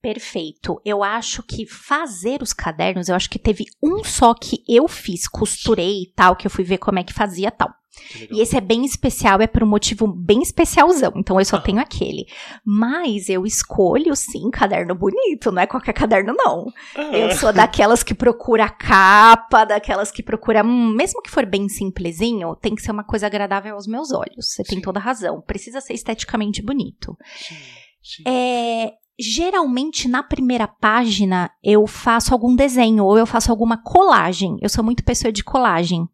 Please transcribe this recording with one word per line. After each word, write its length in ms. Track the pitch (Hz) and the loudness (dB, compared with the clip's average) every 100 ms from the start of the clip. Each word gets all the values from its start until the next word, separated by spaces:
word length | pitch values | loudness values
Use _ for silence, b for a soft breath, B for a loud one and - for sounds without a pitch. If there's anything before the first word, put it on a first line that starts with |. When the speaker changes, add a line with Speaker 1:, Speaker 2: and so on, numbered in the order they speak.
Speaker 1:
Perfeito. 760 | 233 208 - 190 160 - - 160 208 | -8 -10 -8 -10 -10 -10 -8 -8 -4
Eu 180 | 202 | -4
acho 380 | 202 226 220 - | -2 -4 -6 -10
que 240 | - - 220 | -10 -12 -12
fazer 760 | - - 285 320 185 202 277 | -16 -6 -4 -4 -6 -6 -6
os 100 | 220 | -6
cadernos, 560 | - 170 156 175 185 175 | -6 -8 -2 -2 -2 -2
eu 60 | 180 | -2
acho 140 | - | -2
que 100 | - | -4
teve 260 | - 196 - _ | -2 -2 -6 _
um 200 | 294 392 | -2 -2
só 300 | 427 - 233 | -6 2 4
que 300 | 233 - 233 - | 2 -4 -8 2
eu 200 | 233 320 | 2 2
fiz, 400 | - - 175 - | -4 -10 -8 -8
costurei 760 | - 214 - - 214 175 202 | -6 -6 -4 -2 0 0 -4
e 80 | 180 - | -8 4
tal, 200 | 180 180 | 4 4
que 100 | 202 | -4
eu 60 | |
fui 120 | - | -4
ver 140 | 175 185 | -2 -2
como 220 | - 190 | -2 -4
é 40 | |
que 100 | 175 | -4
fazia 340 | - 208 175 196 | -4 -4 -2 -6
e 40 | |
tal. 180 | - - - _ B B | -2 -6 -6 _ B B
Speaker 2:
Que 80 | B | B
legal. 180 | B 214 | B -2
Speaker 1:
E 40 | |
esse 140 | 233 254 | 0 0
é 40 | |
bem 220 | 190 233 269 | 0 0 0
especial, 560 | - 269 - 226 196 | -2 -4 0 2 4
é 60 | 226 | 2
por 160 | 240 | 2
um 40 | 214 | 2
motivo 380 | 208 - 214 214 | 2 0 -2 -2
bem 360 | 175 170 214 | -2 0 0
especialzão, 720 | 339 - 330 - 302 339 262 - | 0 0 0 4 4 4 0 -2
então 240 | 190 190 | 0 0
eu 60 | 190 | 2
só 100 | 196 | 0
Speaker 2:
Aham. 100 | - | 0
Speaker 1:
tenho 140 | 202 | -2
aquele. 460 | 294 - 170 - - B B B | -4 -6 -6 -8 -12 B B B
Mas 680 | 214 208 233 311 339 208 190 | -2 0 0 -2 -4 -4 -4
eu 160 | 185 208 | -4 -2
escolho, 680 | - - - 185 269 330 285 | -6 -4 0 2 2 0 -2
sim, 340 | - - 214 | -6 -6 -6
caderno 420 | - 202 170 175 | -2 -2 -2 -4
bonito, 560 | 180 196 494 494 285 240 | -4 -2 0 -2 0 -2
não 100 | 185 | 0
é 40 | 190 | -2
qualquer 280 | 254 - | -2 -6
caderno, 420 | - 220 196 202 339 | -4 2 2 0 0
não. 280 | 453 170 - - B - | 0 0 -8 -16 B -10
Speaker 2:
Aham. 160 | 302 | -4
Speaker 1:
Eu 180 | 220 226 | -2 0
sou 220 | 185 - | 0 2
daquelas 500 | 202 214 - 208 233 | 4 4 4 4 4
que 100 | - | 0
procura 520 | 214 233 240 - 226 208 | 0 0 0 0 2 2
a 40 | |
capa, 960 | - - 202 190 208 226 226 226 233 | -2 4 6 8 10 10 10 6 4
daquelas 480 | 214 208 - 196 208 | 4 0 0 -4 -4
que 100 | - | -8
procura, 400 | - 220 - 220 | -8 -4 2 2
hum, 260 | 220 247 226 | 4 2 2
mesmo 280 | 220 359 - | 0 -2 -4
que 100 | - | -4
for 140 | - 214 | -2 0
bem 200 | 196 202 | -2 -4
simplesinho, 840 | - 196 185 170 165 226 220 170 160 | -4 -6 -6 -8 -4 -2 -2 -6 -6
tem 180 | 220 214 | -6 -6
que 60 | |
ser 100 | - | -6
uma 120 | 208 208 | -8 -6
coisa 200 | 220 208 | -4 -2
agradável 460 | 208 202 196 208 | -4 -4 -4 -6
aos 140 | 208 202 | -12 -10
meus 240 | 233 302 | -8 -6
olhos. 400 | 262 - - - | -6 -8 -10 -10
Você 100 | - | -8
tem 140 | - 190 | -6 -6
Speaker 2:
Sim. 40 | |
Speaker 1:
toda 160 | 196 190 | -6 -6
razão. 420 | 208 240 175 156 | -6 -6 -6 -6
Precisa 380 | - 196 - 262 | -10 -12 -10 -14
ser 120 | - | -12
esteticamente 680 | 226 - 226 - 226 208 208 | -10 -8 -8 -6 -4 -4 -6
bonito. 560 | 208 277 - - - - B B | -6 -4 -6 -10 -16 -16 B B
Speaker 2:
Sim, 180 | B 160 131 B B _ | B -18 -20 B B _
sim. 200 | - - 160 | -20 -10 -4
Speaker 1:
É, 640 | 254 247 247 233 226 226 _ _ - | -2 0 -2 -2 -4 -6 _ _ -10
geralmente, 920 | 220 226 349 381 294 247 302 - 254 | -6 -2 -2 0 0 -2 -4 -4 -2
na 120 | 254 | -2
primeira 460 | 254 - 254 247 208 | -4 -2 0 0 -4
página, 840 | _ 214 226 233 196 196 185 175 _ | _ 0 2 0 2 2 0 -2 _
eu 240 | - 208 208 | 4 4 4
faço 460 | - - 226 - | 0 0 2 2
algum 240 | 254 240 247 | 0 2 4
desenho 480 | 277 254 226 220 196 | 4 4 4 4 6
ou 120 | 214 | 4
eu 80 | 226 | 4
faço 240 | 233 233 | 0 0
alguma 300 | 220 226 226 | 0 0 -2
colagem. 760 | - 349 392 233 170 175 190 - | 2 4 6 4 2 -2 -4 -4
Eu 60 | 208 | -4
sou 160 | - | -2
muito 180 | 220 240 | -2 0
pessoa 300 | - 240 233 | -2 -2 -2
de 140 | 208 - | -4 -4
colagem. 600 | 262 240 165 170 175 170 | 0 2 2 0 -2 -4